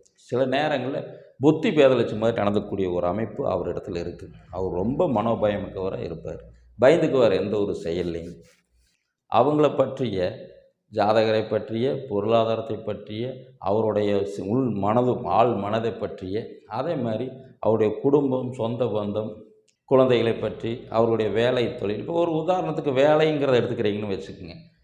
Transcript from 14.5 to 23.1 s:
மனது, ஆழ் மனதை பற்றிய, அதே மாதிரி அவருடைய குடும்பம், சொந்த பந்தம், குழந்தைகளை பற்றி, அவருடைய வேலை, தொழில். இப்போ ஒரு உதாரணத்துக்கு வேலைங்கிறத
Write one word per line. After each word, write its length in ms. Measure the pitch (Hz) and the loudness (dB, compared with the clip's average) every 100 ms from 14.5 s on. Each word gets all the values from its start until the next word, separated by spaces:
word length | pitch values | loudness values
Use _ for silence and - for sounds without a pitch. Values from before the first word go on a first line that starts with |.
| 123 127 | 0 0
மனது, 480 | 101 101 117 123 107 | 0 0 2 2 0
ஆழ் 300 | 85 95 120 | 0 2 4
மனதை 380 | 104 101 113 113 | 2 -2 -2 -2
பற்றிய, 560 | 113 98 - 92 104 - - - | -4 -8 -8 -6 -6 -8 -16 -10
அதே 280 | 113 151 156 | -6 -4 -4
மாதிரி 360 | 117 110 127 - - - | -4 -4 -6 -10 -20 -4
அவருடைய 400 | 104 110 107 107 | 0 2 2 2
குடும்பம், 520 | 139 147 135 127 123 | 2 4 2 -2 -4
சொந்த 320 | - 113 120 120 | -4 -4 -2 -2
பந்தம், 560 | 104 101 104 110 - - _ _ _ | -2 -4 -4 -6 -10 -20 _ _ _
குழந்தைகளை 500 | - 131 127 120 113 | 2 4 6 4 2
பற்றி, 540 | 110 110 - 113 120 - | 0 -4 -6 -6 -8 -2
அவருடைய 420 | 113 117 113 107 | 2 2 2 0
வேலை, 440 | 104 120 127 113 - | 2 2 2 -2 -2
தொழில். 220 | 101 107 | -4 -4
இப்போ 160 | 101 | -4
ஒரு 180 | 170 170 | -2 0
உதாரணத்துக்கு 640 | 160 160 185 160 160 147 | 0 0 -2 -2 -4 -2
வேலைங்கிறத 640 | 131 147 | 4 4